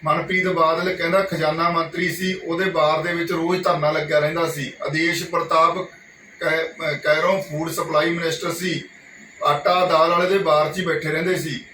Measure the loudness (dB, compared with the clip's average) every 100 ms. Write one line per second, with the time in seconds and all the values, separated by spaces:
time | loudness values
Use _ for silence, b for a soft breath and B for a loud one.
0 | 0 -2 0 0 0 2 2 2 0 -2
1 | 0 2 0 0 0 2 2 2 -2 -2
2 | -4 -2 -4 -4 -4 -2 0 2 2 2
3 | 0 -2 -2 -2 0 0 2 2 2 0
4 | 2 2 2 0 -2 -2 -8 -8 -4 0
5 | 0 -2 -2 -4 0 4 4 2 -8 -12
6 | -20 -20 -20 -6 -2 -2 -4 -6 -6 -2
7 | 0 2 2 0 -2 -6 -6 -4 0 0
8 | 2 0 -2 -4 -4 -4 -4 -4 -8 -20
9 | -20 -20 -20 -4 0 2 2 2 4 4
10 | 4 4 2 2 4 2 2 -2 -2 -2
11 | -2 -2 -2 -2 -4 -8 -12